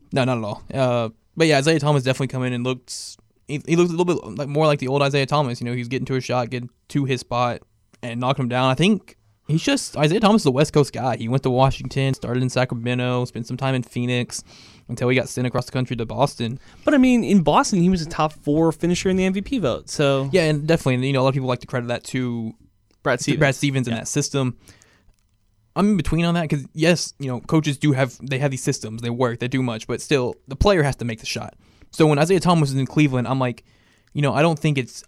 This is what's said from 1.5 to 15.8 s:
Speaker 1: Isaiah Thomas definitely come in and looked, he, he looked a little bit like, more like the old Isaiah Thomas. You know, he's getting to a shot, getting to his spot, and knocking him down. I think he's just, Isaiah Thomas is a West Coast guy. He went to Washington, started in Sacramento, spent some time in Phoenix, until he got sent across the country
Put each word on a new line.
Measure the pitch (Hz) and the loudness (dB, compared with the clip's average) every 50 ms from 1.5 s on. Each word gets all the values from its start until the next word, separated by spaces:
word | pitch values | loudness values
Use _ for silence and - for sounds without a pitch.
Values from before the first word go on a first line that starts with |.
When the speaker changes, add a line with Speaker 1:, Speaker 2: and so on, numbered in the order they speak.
| 147 135 | 4 4
Speaker 1:
Isaiah | 135 160 165 151 | 4 2 2 2
Thomas | 139 151 147 139 120 | 2 2 2 2 2
definitely | 131 123 - 135 127 | 0 -2 -2 -4 -4
come | - 131 127 | -4 -4 -4
in | 127 123 | -4 -4
and | 120 123 | -2 -2
looked, | 127 131 127 _ - - - - - - _ _ _ _ _ _ - | -4 -4 -4 _ -14 -14 -14 -14 -16 -18 _ _ _ _ _ _ -10
he, | 147 143 - | -10 -8 -2
he | - 170 | 0 4
looked | 170 175 175 | 4 4 2
a | 160 | 2
little | 170 180 | 0 0
bit | 175 160 - - 110 92 - | 0 0 -2 -4 -10 -8 -8
like, | 147 147 | -8 -4
more | 143 151 156 | 0 2 2
like | 151 147 143 | 2 2 2
the | 135 123 | -2 -2
old | 135 143 | 0 0
Isaiah | 139 139 143 143 135 | 0 0 0 0 0
Thomas. | - 147 151 143 123 120 - | 0 0 0 0 0 -4 -6
You | 120 | -6
know, | 120 123 | -6 -6
he's | 123 120 120 | -6 -6 -4
getting | 131 127 127 | -4 -6 -4
to | 127 131 | -2 -4
a | 131 | -4
shot, | - - 123 123 120 120 | -2 -2 -2 -2 -2 -4
getting | 127 123 123 120 _ _ _ - | -6 -8 -10 -10 _ _ _ -4
to | - 147 139 | -2 -2 0
his | 127 131 120 | 0 -2 -2
spot, | - - 120 120 123 120 - - - _ _ _ _ _ _ - | -2 -4 -2 -2 0 -2 -2 -6 -12 _ _ _ _ _ _ -12
and | - 120 117 120 | -10 -8 -6 -2
knocking | 127 127 139 135 131 | -2 -2 0 -2 -2
him | 120 | -2
down. | 123 127 131 131 | 0 0 2 2
I | 131 | 2
think | 147 170 208 220 185 _ - - _ _ _ _ _ _ | 2 2 2 2 0 _ -14 -20 _ _ _ _ _ _
he's | - 147 165 | -2 -2 0
just, | - 277 277 - - - - - | 2 0 -2 -2 -2 -6 -2 0
Isaiah | 151 151 175 220 | 2 2 2 4
Thomas | 214 196 220 214 | 4 4 4 4
is | - | 4
a | 143 | 2
West | 123 135 151 - | 2 2 0 2
Coast | - 151 139 - - | 4 2 2 2 -2
guy. | - 123 131 113 107 | -4 -4 -2 -4 -2
He | 117 113 | -2 -2
went | 127 135 | -2 0
to | - 135 | 0 0
Washington, | 123 127 131 135 - - 131 123 - 135 135 135 127 | 2 4 4 4 2 -2 -8 -6 -4 -2 -2 -2 -2
started | - - 113 120 127 | -4 -4 -4 -2 -2
in | 131 127 | -2 0
Sacramento, | - 127 127 - 127 117 113 123 123 123 123 123 127 123 123 | 0 0 -2 -2 -2 -6 -4 -4 -2 -2 -2 -2 -2 -2 -4
spent | - - 113 113 | -4 -8 -10 -10
some | - 127 120 | -8 -8 -4
time | 135 131 131 | -2 -2 -2
in | 127 | -2
Phoenix, | 120 - - 123 123 123 123 123 117 - - - - - - - - - - - _ | -4 -6 -6 -6 -4 -2 -2 -2 -2 -4 -8 -14 -14 -16 -20 -20 -20 -20 -20 -20 _
until | - 120 - 127 123 | -12 -6 -2 0 2
he | 131 | 2
got | 127 - - | 2 0 -2
sent | - 131 127 | -4 -4 -4
across | 123 - 117 - | -2 -2 -4 -6
the | - | -4
country | - 131 | -4 -6